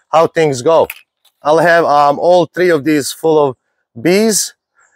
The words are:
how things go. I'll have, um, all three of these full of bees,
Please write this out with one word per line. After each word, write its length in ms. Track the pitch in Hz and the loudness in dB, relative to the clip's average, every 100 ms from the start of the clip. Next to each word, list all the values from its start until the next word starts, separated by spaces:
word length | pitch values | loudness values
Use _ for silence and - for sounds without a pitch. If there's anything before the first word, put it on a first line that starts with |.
| _ | _
how 180 | 156 165 | 0 0
things 360 | - 156 131 | 0 -2 -2
go. 260 | 131 160 113 - _ _ _ _ | 0 0 0 -4 _ _ _ _
I'll 160 | 143 160 | -2 0
have, 260 | 170 170 | 2 2
um, 340 | 151 143 143 143 | 2 2 0 0
all 280 | 170 180 165 | 0 0 0
three 240 | - 180 | -2 -2
of 120 | 160 | 0
these 300 | 139 151 127 | 0 -2 -4
full 260 | - 160 156 | -6 -2 0
of 180 | 143 120 _ _ _ 117 | 0 -4 _ _ _ -6
bees, 540 | 131 190 220 190 - - _ _ _ | -2 0 0 -2 -6 -12 _ _ _